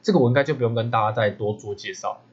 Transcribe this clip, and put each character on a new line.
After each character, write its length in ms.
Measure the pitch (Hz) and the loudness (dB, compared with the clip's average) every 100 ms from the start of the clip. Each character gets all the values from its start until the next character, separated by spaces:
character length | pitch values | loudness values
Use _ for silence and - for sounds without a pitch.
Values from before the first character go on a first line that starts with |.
这 100 | - | 4
个 80 | 180 | 4
我 80 | 120 | 4
应 40 | |
该 120 | 131 | 4
就 100 | 139 | 2
不 80 | 143 | 0
用 120 | 120 | 0
跟 180 | 117 117 | 0 0
大 80 | 117 | 0
家 60 | 107 | 0
再 200 | 110 107 | 0 -2
多 240 | 101 104 | -2 -6
做 200 | 104 107 | -6 -8
介 180 | 101 104 | -12 -12
绍 300 | 95 98 - _ | -8 -8 -10 _